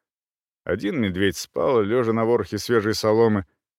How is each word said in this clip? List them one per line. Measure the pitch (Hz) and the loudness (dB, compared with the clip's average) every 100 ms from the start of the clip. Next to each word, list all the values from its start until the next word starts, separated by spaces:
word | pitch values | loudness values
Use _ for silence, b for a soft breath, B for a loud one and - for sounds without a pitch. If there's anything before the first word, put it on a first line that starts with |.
| _ _ _ _ _ _ - | _ _ _ _ _ _ -6
Один | 90 202 170 | -4 -2 -2
медведь | 104 90 98 90 | -2 0 0 -2
спал, | - - 78 127 | -8 -4 0 0
лежа | 101 120 113 | 0 0 0
на | 113 113 | 0 2
ворохе | 120 98 107 | 0 -2 -6
свежей | - 120 104 104 | -2 0 0 0
соломы, | 110 110 117 104 - _ _ | 0 4 4 2 -2 _ _